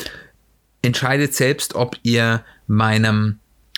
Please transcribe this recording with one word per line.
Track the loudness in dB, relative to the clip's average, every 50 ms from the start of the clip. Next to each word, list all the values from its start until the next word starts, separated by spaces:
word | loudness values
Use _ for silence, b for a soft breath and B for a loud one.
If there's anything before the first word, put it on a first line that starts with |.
| B B B B B B B _ _ _ _ _ _ _ _ -4
Entscheidet | -2 -2 -2 0 0 0 0 0 0 0 0
selbst, | 0 0 0 0 -2 -4 -6 -2
ob | -2 -2 -4 -4 -6 -2
ihr | 0 2 2 2 2 0 -2 B B B B B
meinem | 0 0 2 2 2 2 2 2 2 2 2 0 0 -2 -6 _ _ _ _ _ _ -12